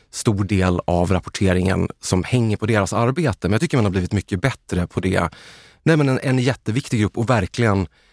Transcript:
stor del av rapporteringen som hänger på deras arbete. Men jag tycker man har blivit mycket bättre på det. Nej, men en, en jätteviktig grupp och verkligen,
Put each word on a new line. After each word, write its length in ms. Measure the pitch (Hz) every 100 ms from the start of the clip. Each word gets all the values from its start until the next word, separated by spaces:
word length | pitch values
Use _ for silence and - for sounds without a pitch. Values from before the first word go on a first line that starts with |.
| _
stor 340 | - - 101
del 360 | 98 101 92 90 -
av 260 | 87 87
rapporteringen 760 | 90 - - 92 90 90 92 87 -
som 240 | - 92
hänger 320 | 87 127 113 104
på 100 | 110
deras 260 | 110 98
arbete. 460 | 101 117 143 156 101 87
Men 40 |
jag 80 | 110
tycker 160 | 160 139
man 80 |
har 60 | 104
blivit 220 | 95 87
mycket 280 | 104 - 92
bättre 460 | 131 - - 87 85
på 140 | -
det. 280 | 92 92 87 - - - - _
Nej, 140 | 151 160
men 120 | 139
en, 120 | 131
en 160 | 135 127
jätteviktig 600 | 127 123 - 110 - 117
grupp 180 | 104 -
och 120 | 113
verkligen, 560 | 123 107 - 117 98 90 _ _